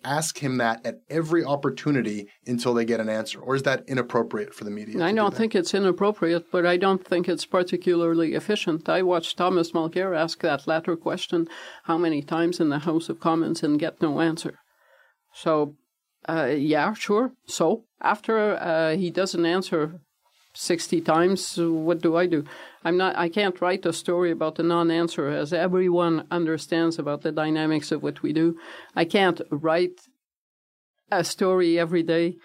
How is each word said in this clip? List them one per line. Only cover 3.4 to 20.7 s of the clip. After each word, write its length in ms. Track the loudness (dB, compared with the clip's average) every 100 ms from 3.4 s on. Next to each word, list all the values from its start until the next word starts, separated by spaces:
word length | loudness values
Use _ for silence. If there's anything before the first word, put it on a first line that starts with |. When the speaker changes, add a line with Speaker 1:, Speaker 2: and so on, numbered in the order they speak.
Speaker 1:
Or 140 | -4
is 80 | 0
that 220 | 0 -2 -2
inappropriate 680 | -4 0 0 -2 -4 -8
for 100 | -10
the 60 | -10
media 260 | -10 -8 -2
Speaker 2:
I 20 |
Speaker 1:
to 140 | 0
do 40 | 2
Speaker 2:
don't 140 | 0
Speaker 1:
that? 60 | 0
Speaker 2:
think 160 | 0
it's 200 | 0 0 0
inappropriate, 640 | 2 2 0 0 0 0 0
but 140 | 0 2
I 100 | 4
don't 280 | 4 2 2
think 220 | -2 0
it's 180 | -2 0 0
particularly 760 | 0 0 2 2 2 2 2
efficient. 540 | -2 -2 -2 0 -2 0
I 140 | 0
watched 340 | 2 0 -2 0
Thomas 360 | 2 2 2
Mulcair 380 | 0 -2 -2 -2 0
ask 160 | -2 0
that 260 | -2 -2 0
latter 300 | -2 0 -4
question 440 | -2 -4 -2 -2 -2 -6 -18 -14
how 140 | -2 0
many 220 | 2 0 -2
times 260 | 0 0 0
in 80 | 0
the 120 | 0
House 280 | 0 -2 -2
of 120 | -4
Commons 420 | 0 0 0 0
and 160 | 0 0
get 180 | 0 -2
no 180 | -2 2
answer. 340 | 0 0 -6 -10 _ _ _ _ _ _ _ -6
So, 320 | 0 2 0 -4 _ _ _ _ -6
uh, 220 | -2 0 0 2
yeah, 200 | 2 0
sure. 320 | -2 0 0 0 -6 -10
So, 380 | 0 2 0 _ -4
after, 340 | 0 0 0 0 2 0
uh, 400 | 0 0 2 0
he 140 | -2
doesn't 360 | 0 -2 0 2
answer 540 | 0 0 -2 -2 -6 _ _ _ _ _
sixty 460 | -10 -2